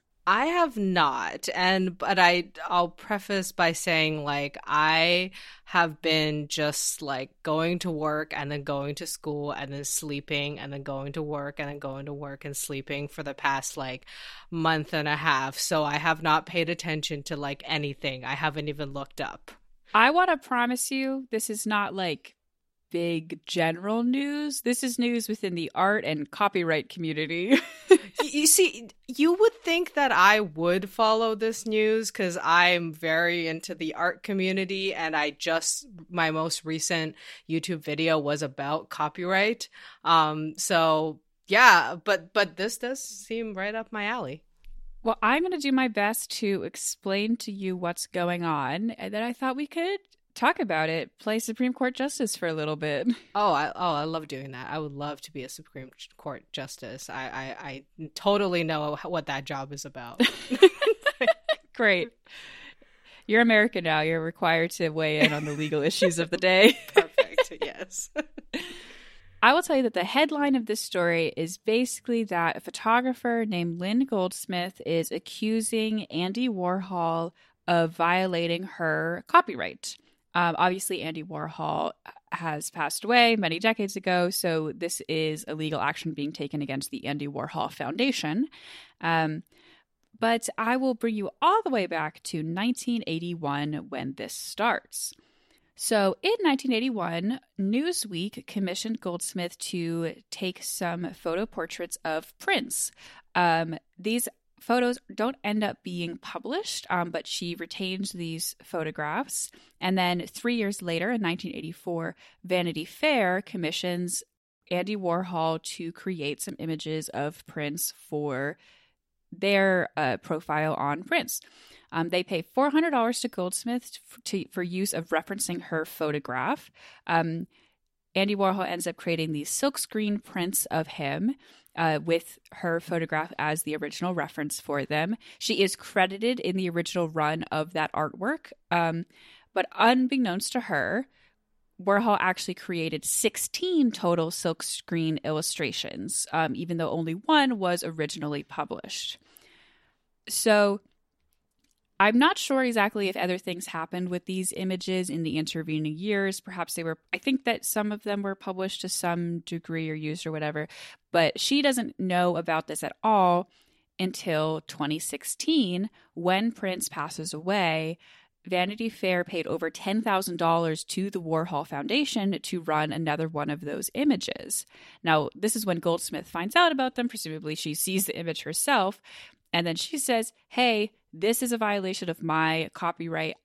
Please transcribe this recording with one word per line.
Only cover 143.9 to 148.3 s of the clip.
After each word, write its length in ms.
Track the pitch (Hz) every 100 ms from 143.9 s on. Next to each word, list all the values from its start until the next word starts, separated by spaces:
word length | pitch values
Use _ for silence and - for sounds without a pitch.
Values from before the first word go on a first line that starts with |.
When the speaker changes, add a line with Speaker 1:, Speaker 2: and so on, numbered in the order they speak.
Speaker 2:
total 380 | - 180 170 160
silkscreen 920 | - 175 165 - - - 170 160 160
illustrations, 1040 | - 156 151 - 143 - - - 98 - -
um, 240 | 160 160 131
even 220 | 165 170
though 140 | 160
only 220 | 160 165
one 440 | 170 208 311 277 226
was 260 | 185 175
originally 600 | - 160 202 - 147